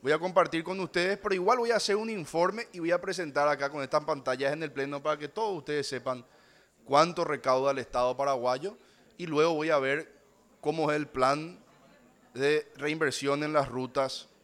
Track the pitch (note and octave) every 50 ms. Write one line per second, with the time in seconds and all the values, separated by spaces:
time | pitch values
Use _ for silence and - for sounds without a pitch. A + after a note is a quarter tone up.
0 | - C3 D3+ D#3 E3+ F#3 F3 F#3+ F3 D3+ D#3+ E3 E3 F3 F#3 F#3+ F#3 - - F3+
1 | F3 F#3 G3+ G3 - G#3 F#3+ F#3 F3+ G3+ A#3+ B3+ A#3 A#3 A#3 G#3+ - - G3+ G#3
2 | A3 A3+ A3+ G3 D#3 - - E3 E3+ F#3 G3 A3+ A#3+ - - F3+ D#3+ E3 F3 F3
3 | F3+ F#3 F3+ F3+ F3 D3+ C3 D3 C#3+ D3 D3 C3+ C#3 C#3 D3 D3 C3+ B2 - D3+
4 | D3 D3+ D#3 C#3 B2+ C3+ B2+ B2+ C3+ C#3 D3 D#3+ D#3+ D3+ B2+ C#3 C3+ C#3+ C#3+ C#3+
5 | C#3 D3+ D3+ D3 D3 C#3 - G#3 A3+ G#3+ G3 D#3+ C3+ - D3 D3 C#3 - C#3 B2+
6 | A#2+ C3 B2+ B2 A#2 _ _ - _ _ _ - _ _ _ _ _ - C3+ C#3+
7 | D#3+ E3+ E3+ F3 E3+ D#3 D3 B2+ - C3+ C3 C3 C3+ C#3 C#3 C3+ A#2+ - - B2
8 | B2 B2+ B2+ B2+ C#3 C#3 C#3 B2 A#2+ B2 B2+ C3+ D3+ G3 A3+ - - _ _ _
9 | _ _ _ - E3+ E3 D3+ D3 D#3 E3+ E3 D3+ D#3 D#3+ D#3+ C#3+ C3+ C3+ C#3 D3+
10 | D#3+ - - - _ _ _ _ _ _ _ _ - D3 D#3 E3 D#3 D3 D3+ D3+
11 | D3+ C#3 - C3 B2+ C3 C#3+ D3+ D#3 E3+ F3+ - _ _ - _ - - - _
12 | _ - _ _ _ _ _ A#2+ C3+ C#3+ D3+ D3+ D3+ - - - C#3+ D3 D#3 D#3+
13 | D#3+ C#3 A#2+ - C#3 C#3 C#3+ C#3+ D3+ D3+ D#3 D3+ C#3 C3 A#2+ B2+ B2+ B2 - C#3+
14 | C3+ C3 - - - _ _ _